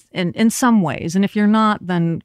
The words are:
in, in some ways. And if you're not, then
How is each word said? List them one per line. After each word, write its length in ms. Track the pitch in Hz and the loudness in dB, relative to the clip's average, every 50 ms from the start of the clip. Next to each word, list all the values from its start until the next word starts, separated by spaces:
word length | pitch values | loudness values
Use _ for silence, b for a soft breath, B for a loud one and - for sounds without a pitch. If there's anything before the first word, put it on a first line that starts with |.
| - _ - | -6 _ -6
in, 180 | - - 175 - | -4 -4 -4 -2
in 160 | - 220 226 | 0 0 0
some 320 | - - - 247 233 214 | 2 2 2 2 4 2
ways. 340 | 180 151 123 - - 170 160 | 2 0 -2 -4 -6 -4 -2
And 100 | 190 196 | 0 0
if 100 | 196 - | 0 0
you're 120 | 214 208 208 | 0 0 2
not, 380 | 214 220 220 214 208 - - | 2 2 2 0 -2 -2 -4
then 360 | 170 185 175 170 170 165 - - | -4 -2 -2 -2 -2 -4 -6 -6